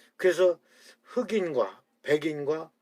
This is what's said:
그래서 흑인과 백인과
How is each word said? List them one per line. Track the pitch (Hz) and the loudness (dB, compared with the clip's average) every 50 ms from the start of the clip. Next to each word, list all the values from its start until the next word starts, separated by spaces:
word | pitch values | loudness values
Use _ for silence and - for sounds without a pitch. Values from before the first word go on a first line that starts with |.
| _ _ _ - | _ _ _ 0
그래서 | - 185 165 160 185 180 170 - _ _ _ _ - - - _ _ | 0 0 2 4 2 2 2 0 _ _ _ _ -20 -20 -20 _ _
흑인과 | - - 240 240 180 214 214 185 165 147 120 107 95 - - _ _ _ _ - | -8 -6 -6 -4 -2 -2 -2 -2 -2 0 -2 -2 -2 -4 -14 _ _ _ _ -2
백인과 | - 147 151 147 165 151 147 143 135 156 160 165 - _ _ | 0 0 2 2 -2 -4 -4 -4 -4 -4 -4 -4 -12 _ _